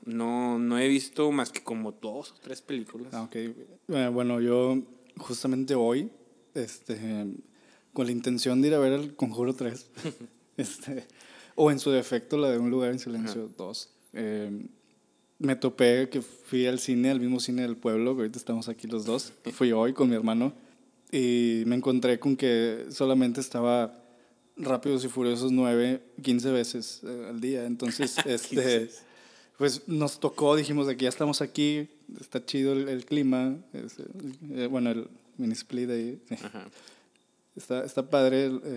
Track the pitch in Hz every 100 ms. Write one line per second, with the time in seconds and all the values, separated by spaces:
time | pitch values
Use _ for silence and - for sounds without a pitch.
0 | - 113 117 120 123 117 120 120 131 139
1 | 135 - 151 143 120 - - 113 107 104
2 | 110 117 151 - - 131 - 135 110 113
3 | 123 120 113 113 113 117 - - - 151
4 | 123 120 123 120 120 123 127 131 120 -
5 | - - - 120 135 131 131 131 117 127
6 | 214 - - _ _ 151 113 - - 107
7 | 110 107 101 - - _ _ _ _ -
8 | 123 120 127 123 127 127 147 151 135 139
9 | 147 - 123 110 120 131 123 123 - -
10 | 165 - 120 _ _ - 139 - - 131
11 | - - - - - - 151 139 143 131
12 | 120 123 - 151 139 120 120 127 123 127
13 | 127 113 113 110 110 - 95 113 - _
14 | _ - 110 107 104 104 - - _ _
15 | _ _ _ - 139 131 131 - 123 123
16 | 131 139 113 - - 127 127 127 - 123
17 | 127 135 123 127 123 123 123 113 117 110
18 | 120 131 110 117 - 117 113 113 110 113
19 | 107 123 - - - - 127 113 120 131
20 | 131 117 113 113 131 - - _ _ _
21 | - 131 123 120 120 113 117 123 127 127
22 | 123 117 143 131 131 117 117 113 127 -
23 | 135 131 127 120 131 147 120 120 113 -
24 | - - _ _ _ - 135 127 143 135
25 | 123 131 120 120 131 127 123 120 123 131
26 | - - 135 120 127 127 120 123 110 -
27 | - 123 110 117 123 131 120 120 123 113
28 | 135 - 143 117 - 135 127 117 113 -
29 | - - - - _ - 139 131 - 156
30 | 143 - 147 - 151 151 147 147 139 120
31 | 123 - 151 143 139 - 147 151 151 -
32 | - - - 127 123 139 135 139 139 127
33 | 123 147 135 127 131 143 - 139 120 -
34 | - 190 135 135 151 131 123 131 120 113
35 | 113 - _ - 120 113 - 123 123 117
36 | 117 143 - 117 104 104 95 - - -
37 | _ _ _ _ _ - - 127 139 139
38 | 127 143 131 131 135 127 151